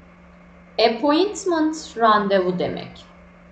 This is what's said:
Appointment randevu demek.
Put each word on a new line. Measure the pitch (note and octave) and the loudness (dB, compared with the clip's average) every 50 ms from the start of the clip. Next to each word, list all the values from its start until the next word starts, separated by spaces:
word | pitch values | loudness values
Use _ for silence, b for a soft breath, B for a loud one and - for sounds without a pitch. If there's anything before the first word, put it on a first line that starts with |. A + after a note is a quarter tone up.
| - - - - - - - - - - - - - - - - A3 A#3 | -20 -20 -20 -20 -20 -20 -20 -20 -20 -20 -20 -20 -20 -14 -2 2 2 2
Appointment | A#3 - - C#4+ D4 D#4+ F#4+ G#4 - - - F#4 E4+ D#4+ D#4 D#4 D#4 - - - - A3+ | 2 2 0 0 2 2 0 0 -2 -6 -4 -2 0 0 0 0 -2 -4 -10 -12 -6 0
randevu | A#3 A3 G#3+ G#3 G3+ G3+ G3 F#3+ F3+ F3+ F3+ F3 | 2 4 4 4 2 2 0 0 0 0 -2 -2
demek. | D3 B2 - - - - - - - - - - - - - - - - | -4 -4 -6 -8 -12 -14 -18 -20 -20 -20 -20 -20 -20 -20 -20 -20 -20 -20